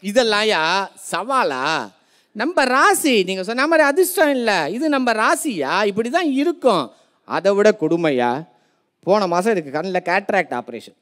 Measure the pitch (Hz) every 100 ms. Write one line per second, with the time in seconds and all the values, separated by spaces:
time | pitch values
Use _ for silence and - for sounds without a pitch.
0 | 190 208 233 208 220 180 160 190 196 -
1 | - 170 214 269 196 131 139 156 110 -
2 | _ _ _ 214 262 349 262 254 359 392
3 | 302 233 180 190 185 240 294 330 285 285
4 | 359 - 311 269 233 190 143 220 311 277
5 | 247 220 240 330 320 190 135 175 208 202
6 | 233 320 339 269 294 339 262 185 120 -
7 | _ _ - 139 180 196 208 202 156 165
8 | 160 131 120 127 165 _ _ _ _ _
9 | - 208 190 170 202 202 147 143 185 185
10 | 175 185 196 196 160 123 117 117 - _